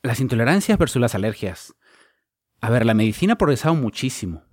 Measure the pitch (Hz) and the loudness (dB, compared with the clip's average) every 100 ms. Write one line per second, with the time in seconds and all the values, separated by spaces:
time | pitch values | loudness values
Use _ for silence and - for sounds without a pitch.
0 | 127 120 131 117 120 196 196 208 156 127 | -4 -4 -2 0 2 2 2 0 2 2
1 | 120 104 107 104 98 87 - _ _ _ | 0 0 -4 -4 -8 -10 -18 _ _ _
2 | _ _ _ _ _ _ 117 117 113 110 | _ _ _ _ _ _ 0 2 4 4
3 | 110 104 185 226 165 127 156 165 117 - | 2 2 0 2 2 2 0 0 -2 -4
4 | 131 - 92 78 _ | -6 -6 -8 -10 _